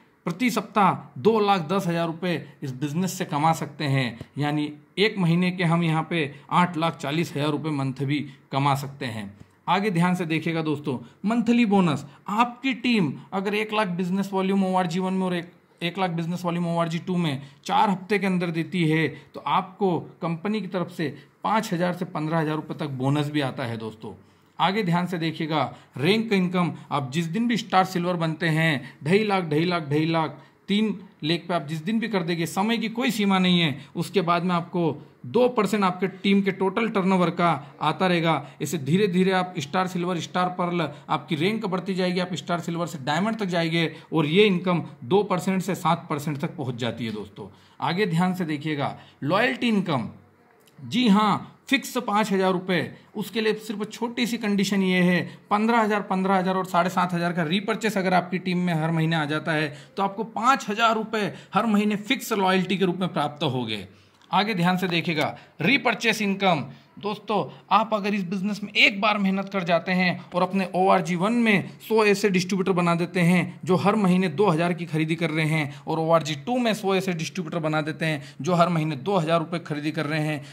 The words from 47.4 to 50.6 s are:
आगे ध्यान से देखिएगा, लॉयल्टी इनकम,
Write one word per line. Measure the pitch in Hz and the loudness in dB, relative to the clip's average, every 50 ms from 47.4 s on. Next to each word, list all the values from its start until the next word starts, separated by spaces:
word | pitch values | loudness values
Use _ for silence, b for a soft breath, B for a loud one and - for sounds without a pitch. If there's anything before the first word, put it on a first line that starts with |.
| 104 98 b b b b b b | -16 -16 b b b b b b
आगे | - 139 170 190 214 175 | -4 -2 0 0 0 0
ध्यान | 160 165 185 185 180 | 2 2 2 2 0
से | 185 180 | -2 -4
देखिएगा, | 151 156 139 151 160 151 143 131 107 - B B B B B | -4 -4 -4 -4 -4 -2 -2 -2 -4 -4 B B B B B
लॉयल्टी | 127 143 180 208 240 262 254 - 240 233 | -2 0 2 2 2 0 0 0 0 2
इनकम, | 214 196 175 180 147 123 104 95 - - - _ _ _ _ _ _ _ | 2 2 2 0 0 -2 -2 -6 -10 -16 -20 _ _ _ _ _ _ _